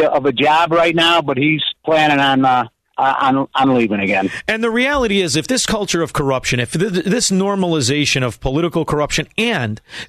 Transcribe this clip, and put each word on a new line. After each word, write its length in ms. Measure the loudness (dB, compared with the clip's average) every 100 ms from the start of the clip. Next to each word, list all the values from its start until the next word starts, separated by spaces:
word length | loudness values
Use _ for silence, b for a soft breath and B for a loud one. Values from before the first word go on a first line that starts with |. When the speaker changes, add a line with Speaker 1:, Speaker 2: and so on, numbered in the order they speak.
Speaker 1:
of 240 | 2 2 0
a 60 |
job 400 | 2 2 2 2
right 240 | 2 2 2
now, 260 | 2 2
but 160 | 0 0
he's 240 | 0 0 -4 -6
planning 360 | 0 2 4 4
on, 240 | 2 4
uh, 200 | 4 2 0 -8 _ -2
uh, 160 | 0 2
on, 280 | 2 0 -2
on 220 | 0 2 2
leaving 240 | 2 0
again. 320 | 0 0 -2 B -4
Speaker 2:
And 160 | -2
the 80 | 0
reality 500 | 0 0 0 0 0
is, 140 | 0 -2
if 120 | -2
this 200 | -2 -2
culture 340 | -2 -2 -2
of 120 | -2
corruption, 460 | -2 -2 -2 -2 -4
if 120 | -2
th-, 320 | -2 -2 -2 0
this 240 | 0 0
normalization 960 | 0 0 -2 -2 0 0 0 0 0
of 160 | -2 -4
political 440 | -4 -2 -2 -2
corruption 440 | -2 -2 -2 -4 -6 -4
and 420 | -2 -2 -4 -8 B B